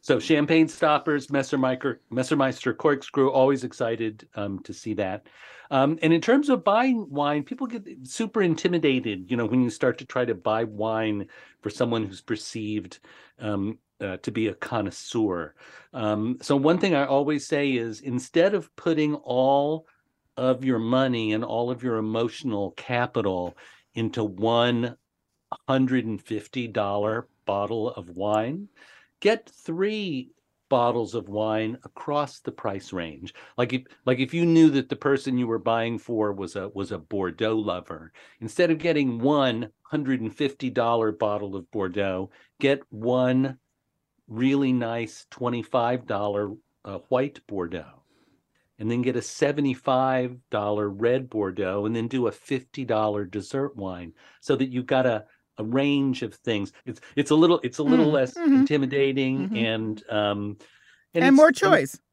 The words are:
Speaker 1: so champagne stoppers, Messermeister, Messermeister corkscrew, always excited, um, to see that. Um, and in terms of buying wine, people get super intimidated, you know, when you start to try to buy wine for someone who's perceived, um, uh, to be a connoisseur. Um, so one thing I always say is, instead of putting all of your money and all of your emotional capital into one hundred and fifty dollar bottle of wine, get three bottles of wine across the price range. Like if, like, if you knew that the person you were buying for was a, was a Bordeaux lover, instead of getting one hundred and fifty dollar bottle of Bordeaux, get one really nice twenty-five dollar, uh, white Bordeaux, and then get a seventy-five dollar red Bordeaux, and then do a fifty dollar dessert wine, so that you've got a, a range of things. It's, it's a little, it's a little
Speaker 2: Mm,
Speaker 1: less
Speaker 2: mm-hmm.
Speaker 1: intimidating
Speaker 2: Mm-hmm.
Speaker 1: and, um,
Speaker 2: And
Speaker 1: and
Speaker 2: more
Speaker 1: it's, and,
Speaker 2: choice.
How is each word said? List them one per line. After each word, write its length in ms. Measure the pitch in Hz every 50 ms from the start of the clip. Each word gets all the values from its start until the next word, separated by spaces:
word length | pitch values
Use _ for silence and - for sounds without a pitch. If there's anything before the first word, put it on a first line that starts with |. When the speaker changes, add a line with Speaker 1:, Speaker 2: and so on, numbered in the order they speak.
Speaker 1:
so 180 | _ - 139 113
champagne 480 | - - 165 147 147 147 165 160 160
stoppers, 600 | 156 - - - 156 151 147 - 165 151 147 131
Messermeister, 720 | - 139 139 131 - - 135 131 131 127 127 - 139 120 - _ _
Messermeister 640 | 113 123 127 - 156 143 135 131 127 - - - 117
corkscrew, 540 | - - 156 143 139 - - - 143 135 135
always 340 | 139 135 131 135 139 131 127
excited, 640 | 120 - - 127 113 117 113 117 110 110 110 - _ _
um, 240 | 107 104 101 98 92 -
to 100 | - 104
see 200 | - - 113 104
that. 320 | 95 101 92 95 107 _ - _ - - - - - - -
Um, 260 | 147 135 135 143 160 160
and 100 | - 160
in 80 | 165 170
terms 300 | 160 - 247 277 294 294
of 140 | 262 214 -
buying 420 | 208 196 220 247 269 254 226 202 143
wine, 340 | 135 143 147 143 147 151 147
people 240 | - - - 269
get 200 | 233 233 226 202 - - 131 131
super 360 | 131 - - 226 214 - 220
intimidated, 920 | 196 175 160 156 - 185 180 170 156 147 135 123 127 117 101 92 92 90
you 60 | 127
know, 80 | 120 117
when 160 | 104 113 127
you 80 | 127 120
start 280 | 107 - - 127 120 -
to 60 | 135
try 200 | - - 127 123
to 100 | 117 113
buy 300 | - - 110 107 113 117
wine 640 | 107 104 101 107 110 110 110 113 110 107 101 95 - - - - - _ _
for 80 | _ 107
someone 340 | - - 127 120 - 123 107
who's 160 | 98 98 -
perceived, 760 | _ - 113 107 - - - 113 107 107 107 107 92 90 - - _ - - - - _ _ _
um, 380 | 110 107 104 98 98 104 113 _ _ _ _ _
uh, 160 | 110 98 92
to 140 | 95 - -
be 160 | 101 113 110
a 60 | 104 92
connoisseur. 1000 | _ - - 123 113 101 95 - - - - - 117 110 104 90 87 80 76 _ _ - - - - - _ -
Um, 440 | 131 107 107 107 107 110 117 127 127
so 160 | - - 143
one 220 | 139 135 156 170 -
thing 140 | - 196 165
I 120 | 139 143
always 420 | 131 139 139 143 143 151 143 139
say 240 | - 160 143 143 139
is, 300 | 131 120 117 117 110 -
instead 520 | - 135 120 123 - - - 165 165 202 208
of 220 | 190 160 _ _
putting 400 | - - 170 160 151 151 151 151
all 720 | 143 - 127 123 127 131 135 139 139 143 147 156 160 160 _ _ _ _ _ _ _ _ _ _
of 260 | - 123 127 127 123 131
your 160 | 131 127 113
money 540 | 113 113 123 131 135 131 123 117 110 107 107
and 100 | 110 117
all 260 | 110 113 113 120 120
of 140 | 127 120 123
your 140 | 127 113
emotional 720 | 110 110 110 110 113 117 117 - - 151 131 110 101 101 92
capital 840 | - - - - 123 120 123 123 _ 120 104 101 92 90 87 87 - - - - - _ _ _ _
into 300 | 117 113 107 - 120 110
one 760 | 104 92 92 104 113 120 117 120 123 123 117 117 120 120 _ _ _ _ _ _ _ _ _ _ _ - - _
hundred 380 | - 135 135 131 123 131 127 110
and 160 | 110 107 92
fifty 460 | - - 113 104 - - - 131 120
dollar 600 | 113 101 117 104 101 101 104 104 107 110 117 120 _ _ _ _
bottle 440 | - 98 101 101 101 113 113 107 120
of 180 | - - 87 87
wine, 580 | 87 87 95 104 107 107 110 120 147 185 208 208 _ _ - - - - _ _ _ _
get 280 | - 202 226 226 - -
three 800 | _ - - - 165 170 190 208 214 214 208 185 151 131 127 - _ _ _ _ _ _ _ _
bottles 440 | 135 123 120 123 117 120 113 101 -
of 160 | 120 104 98
wine 480 | 101 104 107 110 107 107 110 110 117 127 _
across 560 | - _ - - - 147 147 147 135 - -
the 120 | _ -
price 400 | - - - 110 98 98 - -
range. 400 | - 90 85 80 76 67 95 92 - - - - _
Like 160 | - 123 120 127
if, 100 | 127 131 - - _ _
like, 120 | 127 131
if 160 | 123 131 127 -
you 100 | 170 170
knew 280 | 170 165 165 160 156
that 180 | 139 139 127 -
the 60 | 139
person 420 | - - 143 139 127 - 131 127
you 80 | 123 123
were 140 | 117 113 113
buying 400 | 92 117 113 117 113 117 117 107
for 340 | - - 120 107 107 104 101
was 220 | 95 98 85 -
a, 140 | 101 92 101
was 220 | - 98 98 87
a 60 | 107
Bordeaux 580 | 87 78 _ 107 101 95 90 80 - 113 110 113
lover, 560 | 110 107 104 90 90 87 - 85 78 80 80 _ - - - _ _
instead 300 | 113 110 - - 180 170
of 80 | 165 156
getting 400 | 160 170 160 151 143 131 120 117
one 500 | 117 139 151 147 135 131 113 113 120 110 _ _ _
hundred 380 | - - 151 143 131 131 127
and 140 | 113 110 104
fifty 360 | - 151 135 135 _ 143 131
dollar 400 | 107 123 117 117 117 117 113 107
bottle 440 | 107 - 113 104 104 104 104 98 95
of 140 | 98 90 _
Bordeaux, 600 | - 110 95 92 87 101 98 98 92 92 95 - _ _ _ _ _ _
get 220 | - 135 139 139 - _
one 680 | - 107 110 120 123 127 127 127 127 131 131 135 131 127 _ _ _ _ _ _ _ _ _ _ _ _ _
really 460 | - 110 110 123 135 139 139 139 131 127
nice 540 | 123 120 113 117 117 117 110 - - - _
twenty-five 800 | - - 123 120 120 120 110 - - 127 117 120 127 127 117
dollar, 460 | - 110 98 104 104 101 104 104 101 104 - _ _ _ _ _
uh, 120 | 101 98 87 - _
white 300 | 127 123 139 143 - - _
Bordeaux, 560 | - 104 95 90 82 87 85 76 - - _ _ _ _ _ _ _ _ _ _ _ _ _ _ _ _ _
and 100 | 110 110
then 140 | 117 123 123
get 120 | 127 120
a 60 | 120
seventy-five 1160 | 113 - - - 151 143 143 147 143 135 127 131 _ - 131 127 131 131 131 127 127 123 123 123 _ _
dollar 400 | - 107 104 104 107 104 104 104
red 400 | 98 98 110 117 123 135 131 123
Bordeaux, 560 | - 110 104 95 92 101 98 92 95 101 104
and 100 | 107 113
then 120 | 117 113
do 180 | 117 135 131 120
a 60 | 113
fifty 520 | 113 - _ - 143 127 127 _ - - 131
dollar 420 | 113 117 107 107 107 104 104 104
dessert 500 | 87 95 104 92 - - 135 139 139 -
wine, 380 | 110 98 95 92 87 87 85 - _ - - _ _
so 140 | _ - 139
that 160 | 131 139 131
you've 160 | 127 127 127
got 180 | - 143 131 127
a, 200 | 127 113 107 110 _ _ _ _ _ _ -
a 40 | 110
range 600 | 110 120 135 139 143 143 143 139 135 123 127 127
of 100 | 110 -
things. 380 | - _ 123 113 104 101 98 _ - _
It's, 120 | 127 110 - - - -
it's 140 | 143 143 -
a 60 | 151
little, 240 | 156 165 170 175 156 -
it's 140 | 123 -
a 60 | - 151
little 240 | 143 - - -
Speaker 2:
Mm, 60 | 147 151
Speaker 1:
less 200 | 139 131 127 -
Speaker 2:
mm-hmm. 220 | 349 339 311 269 262
Speaker 1:
intimidating 880 | 269 277 151 147 139 127 139 139 139 139 135 135 135 131 131 135 - 190
Speaker 2:
Mm-hmm. 60 | 220
Speaker 1:
and, 480 | 110 117 113 110 110 110 110 107 107 - -
um, 480 | 117 107 104 104 101 104 104 104 101 - - _ _ _ _ - - _ _ _ _
Speaker 2:
And 120 | 170 247
Speaker 1:
and 100 | 269 269
Speaker 2:
more 140 | 277 311 330
Speaker 1:
it's, 120 | - -
and, 100 | 403 392
Speaker 2:
choice. 280 | 349 220 135 - - - _ _